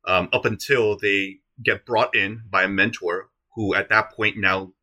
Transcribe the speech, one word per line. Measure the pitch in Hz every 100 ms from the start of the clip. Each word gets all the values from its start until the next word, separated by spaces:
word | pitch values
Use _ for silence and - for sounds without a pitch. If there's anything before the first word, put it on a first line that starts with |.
| -
um, | 92 92
up | 123
until | 120 107 - 131 107 101
they | 104 101 98 98 _ -
get | 113 104 -
brought | 110 123
in | 113 98 113 110
by | 92
a | 95
mentor | 98 107 - 87 90 - _ _ -
who | 101
at | 101 101
that | 110 107
point | - 107 110
now | 95 95 95 _